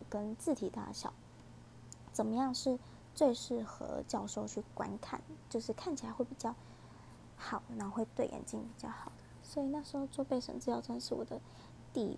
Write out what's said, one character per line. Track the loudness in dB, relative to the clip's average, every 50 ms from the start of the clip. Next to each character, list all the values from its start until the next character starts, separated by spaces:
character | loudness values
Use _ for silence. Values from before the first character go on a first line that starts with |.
| -4 -2
跟 | -2 0 0 0 -2 0
字 | 4 4 4
体 | 4 4 0
大 | 0 -2 -4 -4 -4
小， | -4 -4 -4 -6 -6 -14 -16 -16 -16 -16 -16 -16 -16 -16 -16 -16 -16 -14 -14 -14 -14 -14 -6 2
怎 | 2 4
么 | 4 6
样 | 6 6 4 4
是 | 4 4 4 4 4 2 -8 -14 -16 -16 -12 6
最 | 8 8 8 8
适 | 6 2 0 0 0 0
合 | -2 -6 -6 -4 -2 0 -2 0 2
教 | 0 0 0
授 | 0 -2 -2 -2 0
去 | 0 -2 -4 -4 -4
观 | -4 -2 -2 -2 -4
看， | -4 -4 -4 -4 -4 -6 -12 -12 -12 -2
就 | -2 0
是 | 0 2 -2
看 | 0 2 0 0
起 | 0 0
来 | -4 2
会 | 2 0
比 | 0 0
较 | -2 -2 -2 -2 -2 -8 -14 -14 -16 -16 -16 -14 -14 -14 -16 -16 -16 -16 -16 -12
好， | -8 -4 -2 -2 -2 -2 -2 -4 -2
然 | -2 0
后 | 2
会 | 2 2 2 4
对 | 2 2 2
眼 | 2 -2 -4
睛 | -4 -4 -4
比 | -4 -4 -8 -6
较 | -6 -6
好 | -4 -4 -8 -8 -10 -12
的。 | -14 -14 -14 -14 -12
所 | -4 0 2
以 | 2 2
那 | 2 0 -2
时 | -2 -2 0
候 | 0 0
做 | 2 0 2
备 | 4 4 4
审 | 4 2 -4 0
资 | 2 4
料 | 2 2
真 | 2 0 -2
的 | -2
是 | 2 2 2
我 | 2 2
的 | 0 -2 -6 -6 -8 -14 -14 -14 -14 -14 -14 -14 0
地 | 2 4 4 4 2